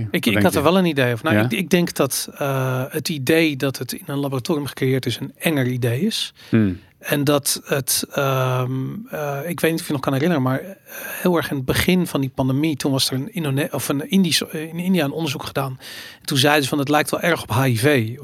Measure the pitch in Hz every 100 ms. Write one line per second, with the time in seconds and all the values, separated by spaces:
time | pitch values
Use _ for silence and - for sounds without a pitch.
0 | 110 175 240 196 190 160 147 190 175 139
1 | 123 113 156 104 120 - 170 180 170 -
2 | 139 - - - 143 135 131 127 131 156
3 | 139 151 127 160 160 139 139 - 117 -
4 | - 139 143 135 - 151 139 - 131 131
5 | 123 - 135 - - 143 127 127 120 123
6 | 214 - - - - 113 101 87 - _
7 | - 147 143 147 - - - 143 - -
8 | - - 139 131 127 127 127 131 135 170
9 | 240 156 147 139 165 151 160 165 - 143
10 | 147 135 165 156 131 135 - - - -
11 | - - 185 165 131 143 131 - - 180
12 | 170 147 135 - 131 135 160 143 147 135
13 | - 131 143 190 147 135 156 143 - 139
14 | - 190 170 127 - 160 160 170 185 180
15 | 139 151 160 139 - 143 135 131 - -
16 | - - - 139 147 151 131 147 139 151
17 | 151 156 170 156 - 120 135 113 139 135
18 | 110 131